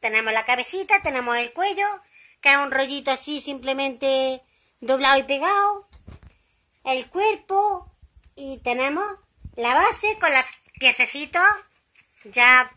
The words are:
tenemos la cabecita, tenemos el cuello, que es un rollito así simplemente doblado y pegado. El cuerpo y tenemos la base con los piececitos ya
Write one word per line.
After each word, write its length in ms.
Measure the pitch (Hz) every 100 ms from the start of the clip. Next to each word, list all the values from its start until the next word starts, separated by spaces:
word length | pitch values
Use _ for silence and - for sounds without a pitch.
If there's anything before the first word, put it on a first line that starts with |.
tenemos 320 | 226 220 226
la 120 | 220 226
cabecita, 560 | 247 247 370 381 403
tenemos 340 | 339 262 240 240
el 160 | 240
cuello, 340 | - 392 381 403 392 - _ _ _
que 100 | 285
es 60 | 277
un 120 | 277
rollito 420 | 269 269 285 262
así 280 | 262 - 294
simplemente 1040 | 285 277 254 269 277 240 269 262 262 262 _ _ _ _
doblado 360 | 240 262 269 269
y 60 |
pegado. 680 | 269 277 330 403 403 403 - _ - - - _ _ _ _ _
El 260 | 269 254 -
cuerpo 840 | 359 427 415 - 392 415 370 - _ - _ _ -
y 240 | 277 262
tenemos 440 | 247 247 269 302 403 392 _ _ - -
la 180 | 233
base 460 | 269 403 453 415 427
con 120 | 330
los 140 | 269 - - _ -
piececitos 640 | 262 - 240 285 302 349 381 403 - _ _ _ _ _ 208
ya 460 | 240 247 254 247